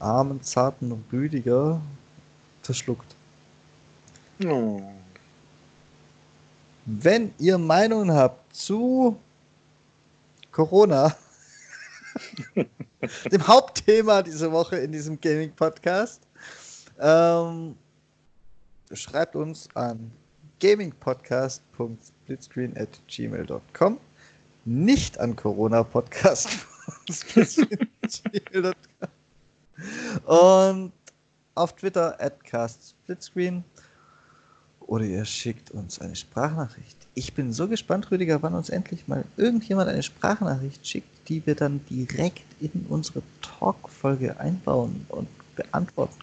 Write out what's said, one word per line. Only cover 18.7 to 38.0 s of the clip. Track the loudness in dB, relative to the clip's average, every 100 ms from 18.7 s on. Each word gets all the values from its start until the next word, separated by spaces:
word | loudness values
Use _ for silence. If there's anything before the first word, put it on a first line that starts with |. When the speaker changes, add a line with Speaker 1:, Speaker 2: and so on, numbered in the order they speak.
| _ -20
Speaker 1:
schreibt | -16 -6 -4 -2 -4
uns | -8 -10 -12 -6
an | -6 -6 -14 -20 _ _ -20 0
gamingpodcast | 2 2 0 -8 -6 -6 -2 -2 -2 -8 _
punkt | -8 -8 -8 -20
splitscreen | _ -14 -14 -12 -8 -8 -8
at | -12 -14 -16
gmail | -10 -8 -8 -8
dot | -10 -8
com, | 0 0 0 _ _ -20 _ _ _
nicht | -4 0 4 2 0 -4
an | -4 -2
corona | -4 0 2 2
podcast | 2 0 -4 2 2 2 -4 -8 -12 -20 -18
punkt | -16 -14
splitscreen | -14 0 4 4 2 0 -2 -8 -8 -10
at | -10 -8
gmail | -8 -6 -4
dot | -2 -4 _ -16
com. | -16 _ _ _ _ _ _ -18 -14 -12 -8 -6 4 8 10 8 4
Und | 0 -8 -14 -20 _ _ _ _ -4
auf | -4 -4
Twitter | -4 -2 -2 -2
at | -8 -8 -8
cast | -6 -6 -8 -20
splitscreen. | _ -14 -14 -10 -6 -4 -4 -10 _ -20 _ _ _ _ _ _ _ _ _ -6
Oder | -4 -2
ihr | -4 -6
schickt | -8 -10 -10 -14
uns | -14 -14 -14
eine | -14 -14
Sprachnachricht. | -10 -6 -4 -4 -8 -12 -20 -20 -14 -10
Ich | -8
bin | -6 -6
so | -4 -4
gespannt, | -4 -2 -4